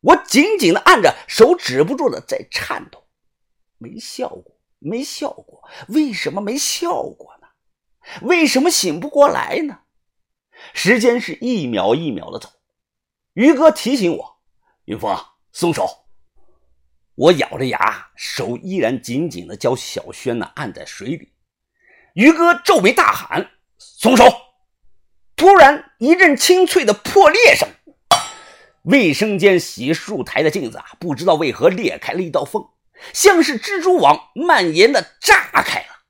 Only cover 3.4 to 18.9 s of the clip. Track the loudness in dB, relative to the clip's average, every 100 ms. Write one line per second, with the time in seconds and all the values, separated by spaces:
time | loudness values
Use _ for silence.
3.4 | _ _ _ _ -20 -18 -18 -12 -12 -12
4.4 | _ _ _ _ -10 -10 -10 -10 -10 -12
5.4 | _ _ -20 -20 -4 -2 -2 -4 -8 -6
6.4 | -6 -6 -6 -6 -6 -6 -8 -14 -20 _
7.4 | _ _ _ _ _ _ -20 -12 -2 0
8.4 | 2 2 0 -2 -4 -6 -4 2 2 2
9.4 | -6 -6 -8 -12 _ _ _ _ _ _
10.4 | _ _ -18 -6 0 2 2 0 -6 -10
11.4 | -6 -4 -4 -2 -2 -2 -4 -10 -12 -16
12.4 | -18 _ _ _ _ _ _ _ _ 0
13.4 | 2 4 2 2 -4 -2 -2 -4 -12 _
14.4 | _ _ _ _ -14 -8 -6 -6 -10 _
15.4 | _ -6 -4 -2 -6 -8 _ _ _ _
16.4 | -20 _ _ _ _ _ _ 0 2 2
17.4 | -2 -6 -6 -2 -2 -4 -18 -18 -12 -10
18.4 | -8 -8 -8 -4 -4